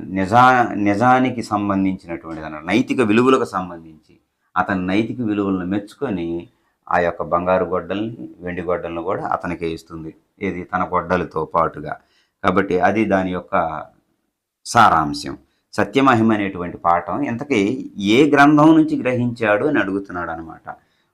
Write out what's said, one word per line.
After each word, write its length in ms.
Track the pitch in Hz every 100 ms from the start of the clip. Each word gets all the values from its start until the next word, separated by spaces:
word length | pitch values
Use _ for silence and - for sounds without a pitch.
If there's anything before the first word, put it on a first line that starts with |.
నిజా-, 680 | 80 95 92 117 127 127 104
నిజానికి 680 | 101 101 101 123 127 127 117
సంబంధించినటువంటి 1000 | 107 104 101 98 95 92 85 82 80 80
తన 180 | 78 76
నైతిక 360 | 82 107 127 131
విలువలకు 440 | 113 110 123 131
సంబంధించి 720 | 120 98 90 85 80 78 _ 71 _ _ _ 85
అతని 300 | - 95 90
నైతిక 340 | 98 113 120
విలువలను 460 | 113 101 98 95 90
మెచ్చుకొని 840 | 104 - - 139 95 85 85 - _ _ _ -
ఆ 80 | 87
యొక్క 240 | 87 -
బంగారు 420 | 80 78 87 92
గొడ్డల్ని, 640 | 87 90 85 95 113 120 - -
వెండి 220 | 90 90
గొడ్డలను 400 | 85 87 85 85
కూడా 240 | 82 104 87
అతనికే 440 | 87 90 - 85
ఇస్తుంది. 440 | 82 - 82 78 - _ _
ఇది 260 | 98 87
తన 240 | 87 90 85
గొడ్డలితో 500 | 90 85 90 80 -
పాటుగా. 520 | 78 85 82 - 73 - _ _ _ _
కాబట్టి 360 | 98 98 98 90
అది 240 | 90 104
దాని 280 | 101 95 92
యొక్క 540 | 90 - 95 80 78 - _ _ _ _ _ _ _
సారాంశం. 720 | - 120 107 82 76 71 69 - _ _ _
సత్యమహిమ 600 | - 101 135 135 117 110
అనేటువంటి 440 | 107 98 92 87 82
పాఠం 460 | 85 87 - 101
ఇంతకీ 680 | 139 117 143 120 98 127 - -
ఏ 320 | 98 113 190
గ్రంథం 460 | - 143 151 156 160
నుంచి 240 | 156 147
గ్రహించాడు 640 | 123 123 123 113 110 104 139
అని 120 | 139
అడుగుతున్నాడు 520 | 95 98 98 90 85
అనమాట. 440 | 80 80 78 - - _ _ _